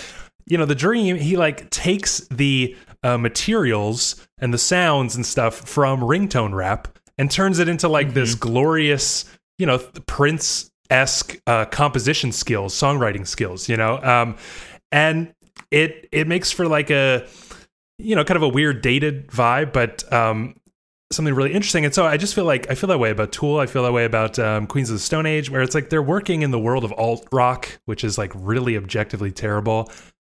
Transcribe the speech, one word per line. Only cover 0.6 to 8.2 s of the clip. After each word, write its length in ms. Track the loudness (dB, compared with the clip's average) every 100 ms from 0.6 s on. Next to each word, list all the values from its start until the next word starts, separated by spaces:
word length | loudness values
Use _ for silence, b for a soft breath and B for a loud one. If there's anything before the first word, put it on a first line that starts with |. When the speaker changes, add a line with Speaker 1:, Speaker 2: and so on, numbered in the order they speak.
| 2
Speaker 1:
The 100 | 0
Dream, 400 | 0 2 0 0
he, 200 | 0 2
like, 340 | 0 -2 -8
takes 480 | -4 0 0 0 -4 -6
the, 460 | 0 2 2 0 B B B
uh, 140 | -2 0
materials 1040 | 0 -2 0 2 2 2 0 -2 -2 -4 -12 -6
and 160 | -2
the 40 | 0
sounds 560 | 2 2 4 2 0 -2
and 100 | -2
stuff 300 | 0 0 -2
from 460 | -4 0 2 2
ringtone 520 | 2 2 2 0 0
rap 340 | -2 -2 -2 -6 -16 _ -4
and 140 | -2
turns 260 | 2 2 2
it 100 | 2
into, 200 | 2 2
like, 260 | 2 2
this 220 | 0